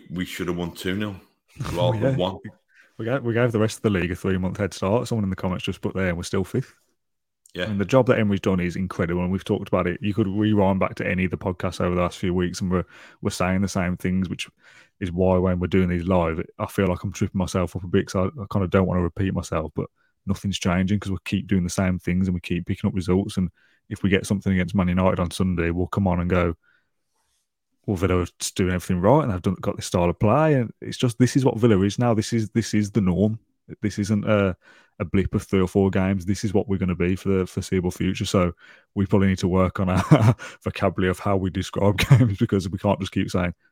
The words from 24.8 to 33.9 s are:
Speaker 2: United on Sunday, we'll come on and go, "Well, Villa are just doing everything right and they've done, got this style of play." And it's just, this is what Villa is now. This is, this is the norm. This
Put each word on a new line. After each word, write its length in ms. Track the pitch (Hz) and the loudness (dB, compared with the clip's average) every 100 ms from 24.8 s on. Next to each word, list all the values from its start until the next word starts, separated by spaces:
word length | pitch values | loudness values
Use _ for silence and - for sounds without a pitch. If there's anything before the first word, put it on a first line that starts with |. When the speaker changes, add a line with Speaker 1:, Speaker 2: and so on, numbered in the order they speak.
| 90 | 2
Speaker 2:
United 320 | 90 92 92 | 2 2 2
on 100 | 87 | -2
Sunday, 400 | - 92 85 85 | -2 -2 0 0
we'll 160 | 85 87 | 0 -2
come 220 | - 95 | 0 2
on 100 | 87 | 2
and 80 | 87 | 2
go, 280 | 90 87 85 _ _ _ _ _ _ _ _ _ _ _ _ - | 2 2 -2 _ _ _ _ _ _ _ _ _ _ _ _ -4
"Well, 100 | 95 | 0
Villa 220 | 92 90 | 2 0
are 40 | 90 - | -2 -6
just 180 | - - | -6 -2
doing 160 | 90 | 0
everything 260 | 90 - 90 | 0 -2 0
right 220 | 95 143 | 4 4
and 100 | 139 | 2
they've 80 | 92 | -2
done, 140 | 101 92 | -2 -2
got 160 | - - | -4 -6
this 100 | - | -2
style 240 | 92 87 | 2 2
of 80 | 85 | 2
play." 360 | 107 127 156 | 2 4 4
And 180 | 139 117 - | 2 0 -6
it's 180 | 113 113 | -12 -2
just, 200 | 127 - | -2 2
this 180 | 123 139 | 2 4
is 80 | |
what 140 | 131 113 | 2 4
Villa 220 | 120 98 | 4 4
is 160 | 98 101 | 2 2
now. 140 | 120 | 2
This 180 | 110 - | 2 0
is, 180 | 117 104 | -2 -2
this 240 | 117 110 | -2 0
is 160 | 104 104 | 0 0
the 100 | 113 | 0
norm. 380 | 92 87 107 113 _ _ - - | 2 4 2 0 _ _ -20 -8
This 160 | 107 | -6